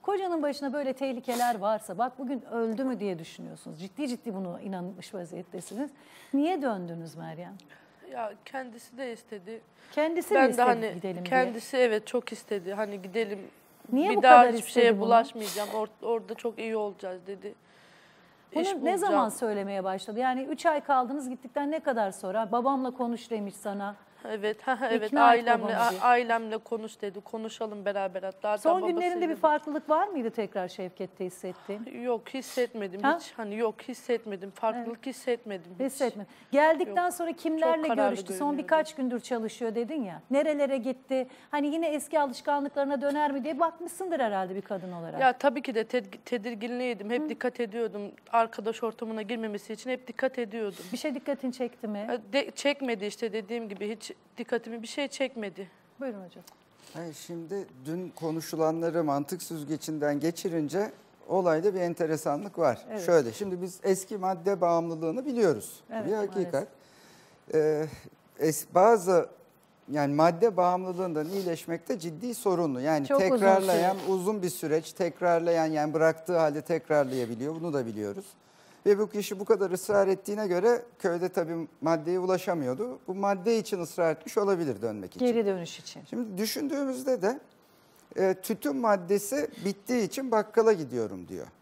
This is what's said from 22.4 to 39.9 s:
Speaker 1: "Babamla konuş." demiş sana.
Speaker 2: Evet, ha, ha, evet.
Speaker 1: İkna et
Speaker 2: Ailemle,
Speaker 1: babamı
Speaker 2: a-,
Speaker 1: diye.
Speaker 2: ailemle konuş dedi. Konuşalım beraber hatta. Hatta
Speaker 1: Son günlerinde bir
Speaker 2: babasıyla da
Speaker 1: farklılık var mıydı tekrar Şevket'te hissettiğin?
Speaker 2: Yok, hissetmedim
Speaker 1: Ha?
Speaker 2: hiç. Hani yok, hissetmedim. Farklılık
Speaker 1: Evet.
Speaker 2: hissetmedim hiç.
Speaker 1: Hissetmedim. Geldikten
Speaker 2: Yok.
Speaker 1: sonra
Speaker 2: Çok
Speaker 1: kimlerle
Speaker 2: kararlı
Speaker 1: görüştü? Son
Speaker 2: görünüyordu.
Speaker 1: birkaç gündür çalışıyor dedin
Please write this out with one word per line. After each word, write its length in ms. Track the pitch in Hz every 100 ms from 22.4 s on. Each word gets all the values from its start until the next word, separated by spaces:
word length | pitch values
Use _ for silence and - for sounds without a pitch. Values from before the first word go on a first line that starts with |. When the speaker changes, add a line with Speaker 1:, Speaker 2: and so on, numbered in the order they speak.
| 214
Speaker 1:
"Babamla 400 | 233 247 269 254
konuş." 380 | 254 233 233 -
demiş 260 | 220 202
sana. 400 | 185 214 202 196 202 _ - 220
Speaker 2:
Evet, 320 | 214 208 220 -
ha, 140 | 240
ha, 60 | 254
evet. 160 | 226 214
Speaker 1:
İkna 260 | 285 240
et 40 | 233
Speaker 2:
Ailemle, 240 | 240 233
Speaker 1:
babamı 160 | 214 220
Speaker 2:
a-, 40 | 233
Speaker 1:
diye. 100 | 185
Speaker 2:
ailemle 560 | 247 240 233 233 220 214
konuş 440 | - 226 220 -
dedi. 200 | 202 196
Konuşalım 640 | - 226 220 - 220 208
beraber 380 | 196 202 196 185
hatta. 280 | 190 - 208
Hatta 60 | 208
Speaker 1:
Son 300 | 311 370 370
günlerinde 280 | 339 359
bir 60 | 349
Speaker 2:
babasıyla 140 | 339 320
da 20 |
Speaker 1:
farklılık 480 | 311 302 302 294 -
var 180 | 311 403
mıydı 220 | 330 226
tekrar 380 | 226 196 202 180
Şevket'te 580 | - 180 - 185 -
hissettiğin? 760 | 185 - 185 180 - 208 226 233
Speaker 2:
Yok, 260 | 247 226 -
hissetmedim 760 | 269 - - 240 226 196 185
Speaker 1:
Ha? 140 | 269 330
Speaker 2:
hiç. 120 | - -
Hani 180 | 214 214
yok, 240 | 226 220
hissetmedim. 680 | - 233 - 233 226 196 196
Farklılık 460 | - 220 233 233 233
Speaker 1:
Evet. 20 | 269
Speaker 2:
hissetmedim 560 | 247 - 240 220 190 175 180
hiç. 60 |
Speaker 1:
Hissetmedim. 460 | 262 - 247 208 196 - -
Geldikten 520 | 277 311 311 254 269
Speaker 2:
Yok. 80 | 359
Speaker 1:
sonra 160 | - 339
Speaker 2:
Çok 80 | -
Speaker 1:
kimlerle 480 | 320 320 320 320 311
Speaker 2:
kararlı 220 | 233 -
Speaker 1:
görüştü? 240 | 240 190
Son 40 | 190
Speaker 2:
görünüyordu. 180 | 285 285
Speaker 1:
birkaç 320 | - 320 311
gündür 240 | - 254 240
çalışıyor 560 | - 240 220 - 226
dedin 280 | 220 233